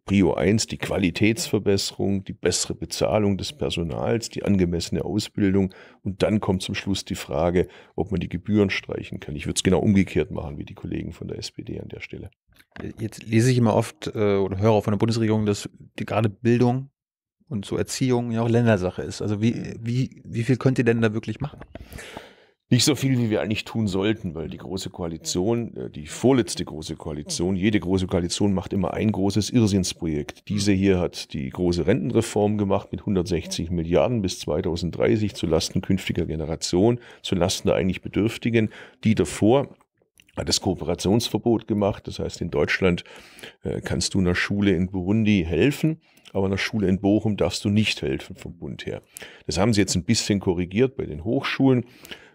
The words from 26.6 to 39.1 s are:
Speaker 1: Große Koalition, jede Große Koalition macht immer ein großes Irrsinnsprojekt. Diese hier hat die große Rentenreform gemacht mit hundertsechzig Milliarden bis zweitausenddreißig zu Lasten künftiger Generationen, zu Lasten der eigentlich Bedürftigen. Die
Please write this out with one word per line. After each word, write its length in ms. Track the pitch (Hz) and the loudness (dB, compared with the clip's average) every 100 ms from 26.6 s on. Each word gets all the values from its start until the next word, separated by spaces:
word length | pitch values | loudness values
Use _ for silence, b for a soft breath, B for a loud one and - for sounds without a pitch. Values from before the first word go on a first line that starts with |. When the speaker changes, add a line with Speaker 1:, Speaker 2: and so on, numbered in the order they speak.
| 87 | -6
Speaker 1:
Große 320 | 73 78 80 | -8 -10 -10
Koalition, 580 | 85 73 73 - 87 95 | -8 -8 -8 -2 0 2
jede 240 | 92 101 | 2 2
Große 260 | 85 95 90 | 2 0 0
Koalition 480 | 92 87 - 104 | -2 -2 0 0
macht 200 | 92 - | 0 -2
immer 200 | 98 90 | -2 -2
ein 180 | - 107 | 0 -2
großes 380 | 98 98 107 98 | 0 0 0 2
Irrsinnsprojekt. 1000 | 123 107 98 90 - 85 76 71 - - | 4 4 4 0 -2 -2 -2 -4 -10 -6
Diese 220 | 104 101 | 0 2
hier 280 | 95 98 92 | 4 4 4
hat 340 | 82 - - | 2 -4 -10
die 160 | 82 65 | -8 -6
große 380 | 76 90 87 80 | 0 2 2 2
Rentenreform 720 | 127 156 113 107 104 104 104 | 2 2 0 0 0 0 2
gemacht 320 | 98 98 - | 0 0 -2
mit 160 | 92 - | -6 -2
hundertsechzig 640 | 95 87 85 - - 85 | 0 0 -2 -2 -6 -4
Milliarden 500 | 87 82 82 87 120 | -4 2 2 2 0
bis 160 | 92 - | -2 -4
zweitausenddreißig 960 | - 76 92 85 87 - 113 110 104 | -4 -2 -2 -4 -4 0 2 2 0
zu 140 | - 82 | -4 0
Lasten 340 | 78 - 101 | 0 0 -2
künftiger 460 | - 95 - - 80 | 0 -2 -2 -4 -4
Generationen, 720 | 78 76 78 - 90 107 120 B B | -4 -6 -6 0 4 4 2 B B
zu 100 | - | -4
Lasten 360 | 92 90 - 98 | 0 0 0 0
der 60 | 52 | 2
eigentlich 280 | 92 90 | 0 -2
Bedürftigen. 680 | - - 110 - 120 113 110 B B B | -4 0 0 -2 0 0 0 B B B
Die 120 | 110 | 2